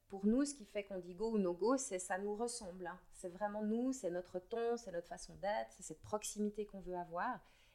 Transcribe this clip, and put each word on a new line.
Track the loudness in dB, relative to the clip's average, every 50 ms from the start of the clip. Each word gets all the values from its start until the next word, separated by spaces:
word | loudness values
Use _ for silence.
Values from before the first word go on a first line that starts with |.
| _ -12
Pour | -6 2 4
nous, | 6 6 6 6
ce | 2 0
qui | -6 -12
fait | -4 -4 -4 -4
qu'on | -2 -6 -8
dit | -6 -8 -4
go | -2 0 2 4
ou | 4
no | 6 4 4
go, | 4 6 6 6 4
c'est | 4 0 -2 -2
ça | 0 0 -2 0
nous | 0 0 0
ressemble, | 0 -2 -2 -2 -4 -6 -8 -8 -6 -6 -8
hein. | -8 -8 -12 -18 -16
C'est | -10 -10 -10
vraiment | -4 -2 -2 -2 0 0 2
nous, | 2 2 4 2 2 0
c'est | 0 0 0
notre | 0 0 -2 -4 -6 -6
ton, | -4 -2 -2 0 2 2 0
c'est | 0 -2 -4
notre | -4 -6 -4 -6
façon | -8 -10 -10 -12 -10 -4
d'être, | -2 0 0 0 -2 -4
c'est | -8 -12 -12
cette | -12 -10 -12
proximité | -4 -2 -2 -2 -2 -4 -2 0 0 0 0 -2 -4
qu'on | -6 -6 -10
veut | -8 -4 -4
avoir. | -4 -4 -4 -2 0 0 0 -2 -4 -6 -14 -20 -20 -20 -20 _